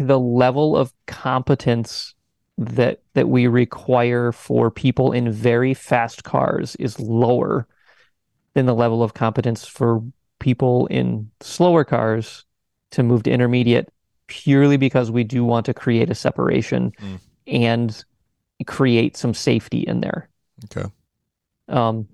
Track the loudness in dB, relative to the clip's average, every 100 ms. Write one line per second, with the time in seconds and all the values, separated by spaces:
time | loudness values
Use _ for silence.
0 | 2 2 2 2 2 2 2 2 -2 _
1 | -18 -10 -4 -2 0 0 0 -2 -2 -10
2 | -14 -18 _ _ _ -10 -6 0 0 -2
3 | _ -2 2 2 4 2 0 -4 0 2
4 | 2 0 -2 -4 -2 0 0 0 -2 2
5 | 2 0 -2 0 2 2 0 -2 -2 -2
6 | -2 -6 -4 -2 0 -2 -6 -8 -8 -6
7 | -4 0 2 2 0 -2 -6 _ _ _
8 | _ _ _ _ _ -2 0 2 2 2
9 | -2 -2 -4 -2 -2 -4 -8 -2 0 0
10 | -4 -16 _ -6 -2 0 2 2 0 0
11 | -2 -4 -8 _ -10 0 2 4 2 0
12 | 0 -2 -4 -12 _ _ _ _ _ 0
13 | 2 2 2 2 2 2 2 2 0 _
14 | _ _ -20 -6 2 4 6 4 2 0
15 | 0 -2 -2 0 2 0 0 -4 0 0
16 | 0 -2 -2 0 0 0 0 -2 -4 -6
17 | -14 -14 _ _ -6 -2 0 0 -2 -6
18 | -16 _ _ _ _ -14 -8 -2 2 2
19 | 0 -2 -6 -4 0 -2 -2 -6 -4 -4
20 | -4 -8 -12 _ _ _ -14 -10 -10 -12
21 | _ _ _ _ _ _ -6 -2 0 -2
22 | -8